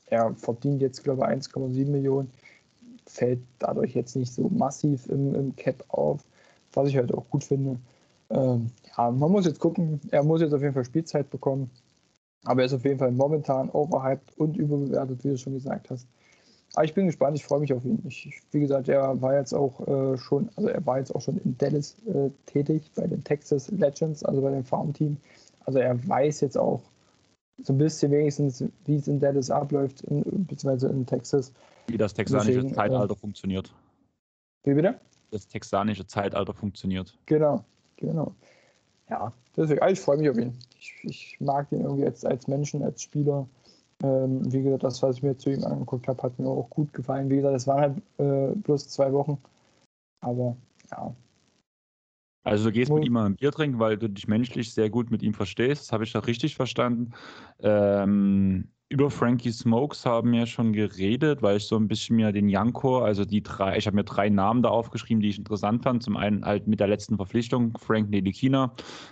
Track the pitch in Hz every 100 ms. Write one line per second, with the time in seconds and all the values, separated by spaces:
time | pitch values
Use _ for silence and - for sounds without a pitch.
0 | - 113 113 123 - 117 143 139 131 127
1 | 143 131 127 135 131 135 131 131 139 143
2 | 135 135 131 - - - _ _ - -
3 | - - 120 123 123 - - - - 127
4 | 123 135 127 - - 120 131 - 151 135
5 | - 139 139 - 139 - - 127 - -
6 | - - - _ _ _ _ - 139 135
7 | 123 - - 147 - 139 135 127 - _
8 | _ _ - - 131 123 117 - - -
9 | 117 127 151 202 175 143 170 165 165 151
10 | - 151 147 160 160 147 143 135 123 160
11 | 160 151 143 127 143 135 131 - _ _
12 | _ _ _ _ - 123 127 135 135 135
13 | 131 123 139 151 147 131 131 151 147 165
14 | 165 135 - - 156 156 151 143 139 131
15 | 135 127 143 131 135 135 135 - - 127
16 | - _ _ _ _ _ _ - 156 175
17 | 190 147 139 151 - 143 147 127 127 220
18 | 151 - 147 - - 147 143 139 135 139
19 | 135 127 131 139 135 - 139 - 127 139
20 | 135 131 - 143 214 - 214 - 139 131
21 | 131 - - - - 127 139 147 147 -
22 | 226 151 139 139 - 143 143 156 - -
23 | 180 143 - 147 - 143 - 180 143 -
24 | 160 151 - 139 135 139 123 - 156 143
25 | 151 147 - - - _ - 131 120 123
26 | 147 123 147 147 143 - - 135 - _
27 | _ _ _ _ _ - - 135 151 151
28 | 147 147 151 147 143 127 143 - - 151
29 | 147 143 139 139 127 143 143 143 135 -
30 | - 147 - 208 175 139 135 131 135 135
31 | 123 127 - 143 123 - - - - 113
32 | 107 - 98 107 107 127 135 117 104 127
33 | 101 104 107 98 95 95 - - _ _
34 | _ _ _ _ _ _ - 143 180 -
35 | _ _ _ 107 - 107 - 98 104 101
36 | 92 - 98 - 98 101 104 - 95 95
37 | 92 _ - 151 151 135 - _ _ -
38 | 156 160 139 - _ _ _ _ _ _
39 | - - 113 - _ - 160 143 185 190
40 | - 143 151 175 127 123 - _ - -
41 | - 143 - - 143 139 147 151 143 139
42 | 139 127 - 127 - 139 143 151 147 -
43 | - 147 143 143 127 _ _ _ _ -
44 | 139 131 131 131 127 135 135 131 131 127
45 | 135 123 139 131 139 135 135 143 131 127
46 | - 127 127 - 131 131 127 - 147 -
47 | 131 135 135 139 139 135 123 139 147 143
48 | - - 143 139 135 214 - 143 - -
49 | 135 139 139 143 - _ _ _ _ _
50 | _ _ 127 123 123 123 - _ _ -
51 | - 127 _ _ _ _ _ _ _ _
52 | _ _ _ _ - 107 110 107 127 151
53 | 147 117 104 95 139 143 147 120 110 107
54 | 113 98 92 107 123 123 113 - 110 110
55 | 117 110 107 104 101 - 120 147 - 110
56 | 113 113 110 117 156 - 127 - 123 120
57 | 120 - - - - - 104 104 101 101
58 | 98 101 98 98 98 92 - _ - 139
59 | 143 - 120 120 120 117 117 113 147 -
60 | 127 117 120 117 117 - 117 107 104 90
61 | 95 127 151 143 104 104 - 113 107 113
62 | - 117 107 101 101 95 113 120 131 127
63 | 110 98 98 104 - - 98 92 107 101
64 | 101 - 101 101 98 120 117 110 117 -
65 | - 113 104 101 98 104 101 117 135 120
66 | 110 104 104 104 - 104 104 107 101 104
67 | - 101 95 120 117 131 117 117 - 110
68 | 104 101 95 98 131 135 131 - - -
69 | -